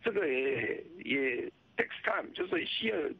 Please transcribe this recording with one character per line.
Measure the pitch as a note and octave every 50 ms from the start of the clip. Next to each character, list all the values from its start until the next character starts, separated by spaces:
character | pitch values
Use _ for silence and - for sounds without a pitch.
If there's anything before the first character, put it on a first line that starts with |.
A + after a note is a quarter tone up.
这 | - A#3 G#3
个 | G3+ F#3+ D3+
也， | C3 B2+ C3 C3+ C3+ B2 A#2 G2 - - - - - - -
也 | - B2 C#3 C3+ C3 A#2+ A#2+ A#2 - - _ _ _ -
takes | - - - - - -
time， | - - G3 - - -
就 | - -
是 | F#3 - E3 -
需 | - - - - A3
要 | G#3+ F#3 D#3 - - F#3